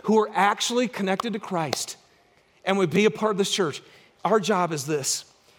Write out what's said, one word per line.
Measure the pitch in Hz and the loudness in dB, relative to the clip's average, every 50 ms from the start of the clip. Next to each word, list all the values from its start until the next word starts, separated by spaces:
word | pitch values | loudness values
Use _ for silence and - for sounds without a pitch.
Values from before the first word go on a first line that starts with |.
| - | 0
who | - 214 220 | 2 4 4
are | 208 214 - | 2 2 2
actually | 180 190 202 214 214 - - 240 240 254 233 | 2 2 2 2 0 -2 -2 0 0 0 0
connected | - - 202 190 190 190 - 240 208 | -2 -4 -2 -2 -2 -2 -2 -4 -6
to | 220 | -6
Christ | - - 185 170 160 143 - - - - - - _ _ _ _ _ _ _ _ _ _ _ _ - | -6 -6 -4 -4 -2 -2 -4 -6 -6 -8 -12 -16 _ _ _ _ _ _ _ _ _ _ _ _ -4
and | - 196 196 | -2 0 2
would | 190 160 | 2 2
be | 139 185 208 | 2 4 4
a | 214 | 2
part | 214 - 214 214 | 2 2 0 -2
of | 208 180 | 0 0
this | 202 196 | 0 -2
church, | - - 190 156 131 - - - - - - _ _ _ - | 0 0 0 -2 -2 -6 -12 -18 -20 -20 -20 _ _ _ 0
our | 175 208 220 | 2 2 2
job | 185 160 214 180 180 165 165 | 4 2 2 2 2 0 -2
is | 147 127 | -4 -4
this. | 143 160 147 131 - - - - - _ _ _ _ _ | -2 -4 -2 -2 -4 -4 -4 -6 -12 _ _ _ _ _